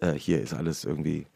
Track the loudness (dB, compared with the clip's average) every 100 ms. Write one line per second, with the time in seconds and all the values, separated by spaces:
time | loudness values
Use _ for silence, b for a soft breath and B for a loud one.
0 | 0 2 2 2 2 -2 -2 -2 -4 -2
1 | 0 -2 -4